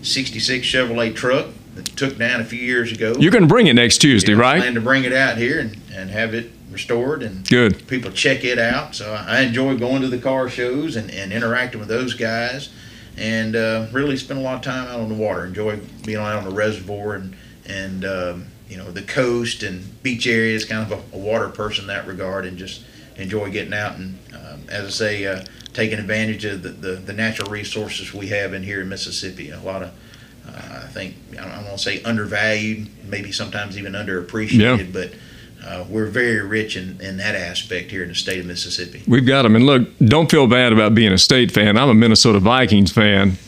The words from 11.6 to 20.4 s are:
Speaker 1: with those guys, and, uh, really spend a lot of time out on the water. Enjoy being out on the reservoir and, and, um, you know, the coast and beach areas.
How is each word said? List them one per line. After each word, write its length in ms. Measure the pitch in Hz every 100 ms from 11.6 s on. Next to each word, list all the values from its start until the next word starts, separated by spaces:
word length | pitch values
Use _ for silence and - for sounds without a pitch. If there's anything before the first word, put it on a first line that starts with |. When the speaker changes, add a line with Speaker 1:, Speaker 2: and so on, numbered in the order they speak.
| 127 120
Speaker 1:
with 100 | 104
those 240 | 113 127
guys, 560 | 113 113 113 120 131 - - - - - -
and, 400 | 110 113 110 113
uh, 320 | 113 110 110
really 240 | 127 147 131
spend 220 | - 139
a 40 |
lot 120 | 131 127
of 60 |
time 260 | - 127 123
out 120 | 120
on 100 | 110
the 60 | 107
water. 300 | 107 90 90
Enjoy 340 | 95 107 104 - - -
being 120 | 107
out 160 | 104 107
on 80 |
the 80 | 95 98
reservoir 600 | 107 98 92 101 104 98
and, 200 | 95 - - - -
and, 380 | 98 95 95 95
um, 400 | 95 90 87 90 - -
you 80 | 92
know, 140 | 95
the 100 | 90
coast 640 | 95 - 127 120 117 -
and 380 | 101 92 98 -
beach 240 | 135 117 120
areas. 380 | 113